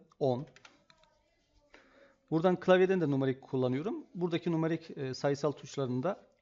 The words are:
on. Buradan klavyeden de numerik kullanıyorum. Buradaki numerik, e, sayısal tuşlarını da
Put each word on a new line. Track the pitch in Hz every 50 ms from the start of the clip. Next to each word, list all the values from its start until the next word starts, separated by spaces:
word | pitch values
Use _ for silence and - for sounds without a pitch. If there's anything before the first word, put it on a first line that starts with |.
| - _ _ -
on. | 147 131 123 127 156 - - - - - _ _ _ _ _ _ _ _ _ _ _ _ _ _ _ _ _ _ _ _ - - - _ _ - - - _ _ _ -
Buradan | 156 165 165 185 180 175
klavyeden | - 185 185 185 185 180 190 185
de | 160 143
numerik | 143 135 135 135 127 131
kullanıyorum. | - - 139 131 127 123 127 139 160 226 339 311 - - -
Buradaki | 175 175 175 170 160 - 180
numerik, | 160 160 160 160 165 160 - - - 151
e, | 135 131 127
sayısal | - - 143 143 143 - 147
tuşlarını | 139 - - - - 143 135 123 123 131
da | 131 180 208 - - _ _ _